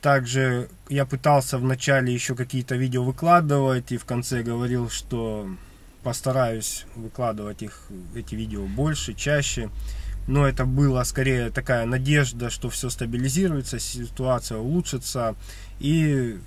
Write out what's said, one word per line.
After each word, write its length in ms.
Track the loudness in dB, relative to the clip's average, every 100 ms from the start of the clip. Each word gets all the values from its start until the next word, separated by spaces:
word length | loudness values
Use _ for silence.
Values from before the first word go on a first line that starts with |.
Также 680 | 6 4 4 2 2 2 -2 -10 -4
я 160 | -2
пытался 540 | 0 0 4 4 4 0
вначале 560 | 0 0 4 4 4
ещё 220 | 0 -2 -4
какие-то 400 | -2 -4 -2 0
видео 260 | 0 2
выкладывать 880 | 0 0 6 6 6 2 4 2 0
и 60 | -6
в 80 |
конце 400 | -2 -4 -2 -2
говорил, 440 | -2 -2 0 0 -2
что 580 | -6 -6 -4 -4 -4 -8 -12 -14 -20 -20 -10
постараюсь 840 | -6 -4 0 2 2 0 -4 -8 -10
выкладывать 680 | -12 -12 -4 -2 -2 -6 -8
их, 200 | -12 -12 -16 -14 -12
эти 220 | -12 -8 -6
видео 280 | -6 -6 -6
больше, 480 | -2 0 0 -4
чаще. 540 | -6 0 2 2 -2 -6 -6 -8 -6 -6 -6 0
Но 180 | 4 4
это 180 | 4
была 400 | 2 4 4 4
скорее 460 | 0 0 2 2 0
такая 360 | -4 0 0 2
надежда, 640 | 0 4 4 4 0 -6
что 180 | -4 -6
всё 220 | -4 -6
стабилизируется, 880 | -4 -4 0 0 2 2 2 -2 -6
ситуация 760 | -6 -8 -8 -4 0 0 0 -6
улучшится 760 | 0 0 0 -4 -4 -2 -2 -2 -10 -14 -14 -6
и 580 | 2 4 4 2 0 -4